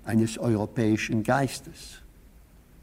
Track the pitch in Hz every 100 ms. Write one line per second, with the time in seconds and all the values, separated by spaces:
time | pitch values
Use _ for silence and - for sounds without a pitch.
0 | - 110 110 - 120 104 104 127 110 107
1 | - 113 104 135 135 - - - - -
2 | - - - - - - - -